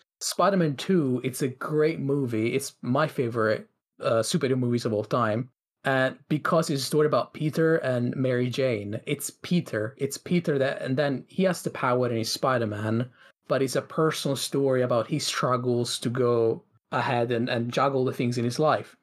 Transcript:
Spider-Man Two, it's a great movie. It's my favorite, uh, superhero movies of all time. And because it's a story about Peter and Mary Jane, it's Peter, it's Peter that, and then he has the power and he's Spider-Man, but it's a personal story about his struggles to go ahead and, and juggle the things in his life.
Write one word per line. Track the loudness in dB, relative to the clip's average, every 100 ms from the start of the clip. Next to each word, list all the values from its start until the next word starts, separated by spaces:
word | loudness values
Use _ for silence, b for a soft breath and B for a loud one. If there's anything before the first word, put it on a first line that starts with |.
| _ -10
Spider-Man | -6 0 2 2 0 -2
Two, | 0 2 2 0
it's | -2 -2
a | -4
great | -4 -2 2 2 0
movie. | -2 -2 0 0 0
It's | -2 -4 -8
my | -2 0 0
favorite, | 0 -2 0 0 0 -4 _ _ -6
uh, | 0 0
superhero | 0 0 0 0
movies | 0 0
of | 0
all | -2
time. | 0 0 2 0 -4 _ _ _
And | 0 2 0 -2 -4
because | -2 2 2 2
it's | -2
a | 0
story | 2 4
about | 2 0
Peter | -4 -2 2 2 2
and | 0 0 0
Mary | 0 0 0 0
Jane, | 0 0 0 -4 -6 -4
it's | -6 -6
Peter, | -8 0 0 0 -4 -4 -4
it's | -6 -6
Peter | -2 0 0 0
that, | 0 -2
and | -2 0
then | 0 -2 -6
he | 0
has | 2 2
the | -4
power | -2 0 2 2
and | 0
he's | -2
Spider-Man, | -2 0 0 -2 -2 0 0 -2 b b b -2
but | 0
it's | 0 -2
a |
personal | -4 0 0 0 -2 -4
story | -2 0 2 2
about | 2 0 0
his | -2 -2
struggles | -2 0 0 2 0 0 -2
to | -2
go | 0 2 4 2 0 -6 _ -6
ahead | -2 0 0 0
and, | 0 -2
and | -2 -2
juggle | 0 2 2
the | -2
things | -2 -2 0
in |
his | -2 0
life. | 2 0 -4 -18